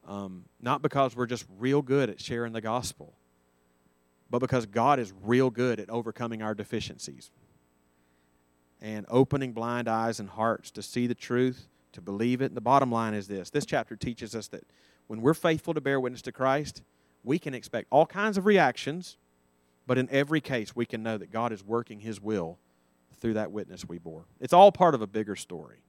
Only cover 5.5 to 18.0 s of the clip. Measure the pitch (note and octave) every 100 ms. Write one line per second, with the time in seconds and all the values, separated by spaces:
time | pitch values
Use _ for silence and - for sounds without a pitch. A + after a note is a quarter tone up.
5.5 | A2+ B2+ G#2+ G#2 A#2 A2+ - A#2+ A2+ A2
6.5 | G#2+ G#2+ A2+ - D#2 - C2 - _ _
7.5 | _ _ _ _ _ _ _ _ _ _
8.5 | _ _ _ G#2+ G#2+ G2 A#2+ C3+ C#3+ C3+
9.5 | A#2 A#2 A#2+ A#2 A2+ A2+ A2 G2+ G#2+ A2+
10.5 | A2 - - G2+ - A#2+ A#2+ - B2 B2+
11.5 | B2+ - _ _ - F2+ G2+ A#2+ B2 C3+
12.5 | A#2 A2 C#3 C3 A#2 A2+ G#2+ F#2+ G2 F2+
13.5 | D3 - C#3+ A2 A2 - A#2 A2+ A2 G2+
14.5 | D#2 _ _ _ _ _ A2 A#2+ D#3+ F3
15.5 | D#3+ - D#3 C#3 C#3 B2+ B2 - - C3
16.5 | C#3 D3 - - _ _ _ A2 E3 -
17.5 | B2+ - A#2 - C#3